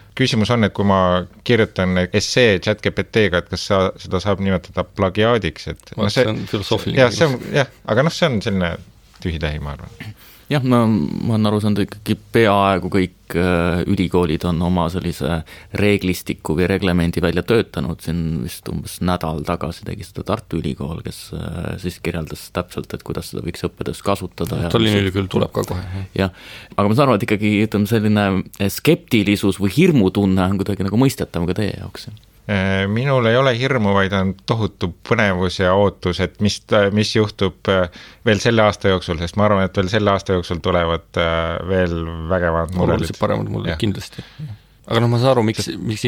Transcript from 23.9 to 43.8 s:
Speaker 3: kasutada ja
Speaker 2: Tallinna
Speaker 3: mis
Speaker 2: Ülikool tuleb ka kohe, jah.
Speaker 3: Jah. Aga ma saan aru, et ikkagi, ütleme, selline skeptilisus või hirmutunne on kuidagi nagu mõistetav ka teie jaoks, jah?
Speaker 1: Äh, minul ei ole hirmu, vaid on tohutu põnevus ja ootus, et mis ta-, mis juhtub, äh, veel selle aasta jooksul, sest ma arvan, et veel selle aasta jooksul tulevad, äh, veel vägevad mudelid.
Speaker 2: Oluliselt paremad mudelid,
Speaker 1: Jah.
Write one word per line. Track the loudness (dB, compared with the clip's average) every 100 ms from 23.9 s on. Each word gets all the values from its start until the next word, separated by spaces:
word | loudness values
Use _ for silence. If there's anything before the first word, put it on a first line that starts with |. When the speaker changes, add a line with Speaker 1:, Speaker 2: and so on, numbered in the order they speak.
| -6
Speaker 3:
kasutada | -4 -4 -4 -8 -6 -4 0
ja |
Speaker 2:
Tallinna | 2 2 2
Speaker 3:
mis | 0
Speaker 2:
Ülikool | -2 -2
tuleb | -2 -2 -2
ka | -4
kohe, | -6 -8
jah. | -8 -6 -2 -2
Speaker 3:
Jah. | -4 -18 -20 -8
Aga | -2 2
ma | 4
saan | 4
aru, | 2
et | 0
ikkagi, | 0 2 2 2
ütleme, | 0 0
selline | 0 2 2 2 0 -4 -4 -4 0
skeptilisus | 2 2 2 2 4 2 2 0
või | 0 4
hirmutunne | 4 6 4 4 2 4 2
on | 0
kuidagi | -2 -4
nagu | -2 2
mõistetav | 2 0 -4 -2 -2
ka | -2
teie | -4 -6
jaoks, | -12 -14 -16
jah? | -18 -20 _ -4
Speaker 1:
Äh, | -2 0 0 0
minul | 0 0 2 4
ei | 4
ole | 4
hirmu, | 2 0 0 2
vaid | 2 2 0
on | 0 -2 -4
tohutu | -2 -2 -4 -8 -6 -2
põnevus | 0 2 0 -2 0
ja | 2 4
ootus, | 2 0 -4 -2
et | -4 -2
mis | -2 -2 0
ta-, | 2 4
mis | 2 2
juhtub, | 2 0 0 -4 -2 0
äh, | 2 0 -4 -20 -4 0
veel | 2
selle | 2 4
aasta | 4 2 2
jooksul, | 0 0 -4
sest | -4 0
ma | 2
arvan, | 2 2
et | 0
veel | 0
selle | 0 2
aasta | 0 0
jooksul | -2 -2 -4
tulevad, | 0 0 0 -2 -4 -2
äh, | 0 0 -2 -4 -2
veel | 0 0 -2 -6 -6 -2
vägevad | 0 2 0 0
mudelid. | 0 0 0
Speaker 2:
Oluliselt | -2 -2
paremad | -2 -2 -4
mudelid, | -6 -6
Speaker 1:
Jah. | -2